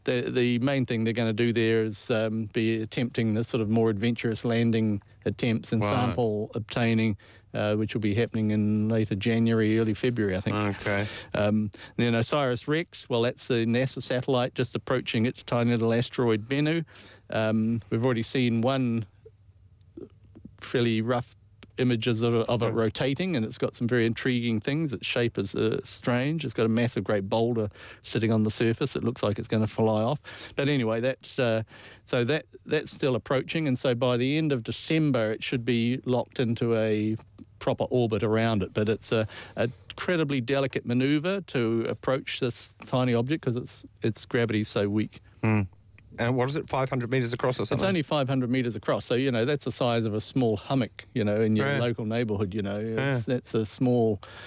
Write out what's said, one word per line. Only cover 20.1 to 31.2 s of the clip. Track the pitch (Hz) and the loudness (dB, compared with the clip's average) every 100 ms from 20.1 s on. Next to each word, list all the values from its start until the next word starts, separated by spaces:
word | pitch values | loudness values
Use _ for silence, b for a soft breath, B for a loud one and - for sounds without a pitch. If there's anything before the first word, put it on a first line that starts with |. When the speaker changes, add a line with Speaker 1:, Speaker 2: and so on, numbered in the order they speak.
| - - - - - | -20 -20 -20 -20 -18
Speaker 1:
fairly | - 131 120 113 | -4 0 2 2
rough | 113 120 - - - - - - | 0 -2 -2 -16 -20 -20 -16 -2
images | 127 117 117 110 | 0 2 0 2
of, | 117 | 2
of | 117 110 117 | 2 2 0
it | 113 | 0
Speaker 2:
Yeah. | |
Speaker 1:
rotating, | 110 110 - 139 139 185 | 0 0 0 -2 -2 -2
and | 143 | 0
it's | 110 - | -2 -2
got | - | -4
some | - 120 | -2 0
very | 123 113 | 2 2
intriguing | 113 135 123 120 110 | 0 0 0 0 -2
things. | 139 147 160 | 0 -2 -2
Its | - - | -4 -4
shape | 123 120 - | 0 0 0
is, | 98 - | -4 0
uh, | 110 - | 0 0
strange. | - - - 123 139 160 | -6 -6 -2 0 0 -2
It's | - | -4
got | - 113 | 0 2
a | |
massive | 113 120 - | 2 2 -2
great | 98 107 98 | 0 -2 0
boulder | 110 117 117 104 B B B | 0 2 0 -2 B B B
sitting | - 117 110 | -6 -2 2
on | 113 | 2
the | 107 | 2
surface. | - 117 113 - | 2 0 2 -2
It | - | -2
looks | 113 127 | -2 -2
like | 104 101 | -2 -2
it's | - | -2
gonna | 110 107 | 0 0
fly | - 110 107 | 2 2 2
off. | 113 151 B B B | 0 -2 B B B
But | - 143 | -2 0
anyway, | 143 110 113 | 2 2 0
that's, | 127 131 | 0 -2